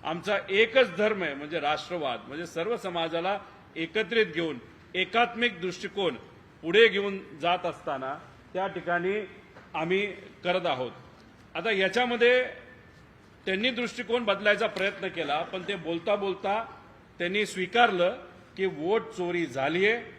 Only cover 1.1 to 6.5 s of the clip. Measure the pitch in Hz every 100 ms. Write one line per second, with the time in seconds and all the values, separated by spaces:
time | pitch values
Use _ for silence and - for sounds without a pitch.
1.1 | 208 165 139 147 160 143 151 - 175 143
2.1 | 117 101 143 170 165 180 233 196 170 165
3.1 | 165 180 208 - - - - 160 214 196
4.1 | 226 202 160 165 127 - - - 180 185
5.1 | 233 240 233 240 185 180 170 196 202 185
6.1 | 120 - - -